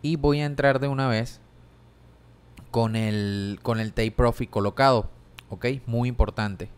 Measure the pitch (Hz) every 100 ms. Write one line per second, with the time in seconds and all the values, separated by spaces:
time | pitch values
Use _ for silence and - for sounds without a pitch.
0 | 147 160 143 147 147 139 139 131 139 135
1 | 131 110 120 - - - - _ - _
2 | - _ - - _ - - 117 113 110
3 | 110 107 101 101 101 101 - 113 110 -
4 | 110 - 120 - 120 107 101 - 135 123
5 | - - - - - 92 123 135 117 117
6 | 123 120 107 - 107 92 90